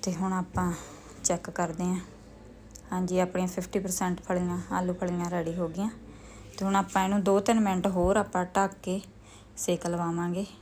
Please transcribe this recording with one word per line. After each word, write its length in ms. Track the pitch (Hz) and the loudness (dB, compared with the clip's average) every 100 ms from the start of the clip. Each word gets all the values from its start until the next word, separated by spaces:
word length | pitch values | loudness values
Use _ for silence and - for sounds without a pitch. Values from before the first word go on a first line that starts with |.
ਤੇ 120 | - 170 | -4 -2
ਹੁਣ 180 | 185 | 0
ਆਪਾਂ 400 | 190 180 - 180 170 - - - - | 0 0 0 0 -2 -8 -16 -18 -6
ਚੈੱਕ 260 | - 175 - | -2 -2 -2
ਕਰਦੇ 340 | 175 175 165 | -4 -2 0
ਹਾਂ। 160 | 180 185 180 - - - - - - - - | -2 -2 -4 -16 -20 -20 -20 -20 -20 -20 -6
ਹਾਂਜੀ, 280 | 185 180 185 | -2 0 2
ਆਪਣੀਆਂ 280 | 180 185 185 | 2 0 -2
ਫਿਫਟੀ 320 | 185 180 202 | -4 -4 -4
ਪਰਸੈਂਟ 420 | 190 185 180 175 | -2 -2 0 -2
ਫਲੀਆਂ, 380 | - 180 180 175 180 | -2 0 0 -2 -2
ਆਲੂ 220 | 185 180 | -2 0
ਫਲੀਆਂ 360 | 180 180 175 175 | -2 -2 -2 -2
ਰੈਡੀ 240 | 175 165 170 | -2 -2 -2
ਹੋ 120 | 165 | -4
ਗਈਆਂ। 220 | 165 214 - - - - - - - | -2 -4 -4 -16 -18 -18 -18 -16 -4
ਤੇ 80 | 196 | 2
ਹੁਣ 100 | 196 | 2
ਆਪਾਂ 280 | 190 196 | 2 2
ਇਹਨੂੰ 200 | 190 202 | 4 4
ਦੋ 160 | 196 196 | 6 6
ਤਿੰਨ 200 | 202 226 | 6 4
ਮਿੰਟ 280 | 202 185 190 | 4 4 2
ਹੋਰ 280 | 180 180 208 | 4 4 4
ਆਪਾਂ 300 | 202 185 180 | 2 0 0
ਢੱਕ 280 | 190 196 | 2 2
ਕੇ 280 | 190 - 190 - - - - - - | 0 -4 -4 -6 -20 -20 -20 -20 -6
ਸੇਕ 300 | - 175 175 | 0 0 0
ਲਵਾਵਾਂਗੇ 580 | 175 170 170 175 175 202 - | 0 0 0 0 -2 -4 -10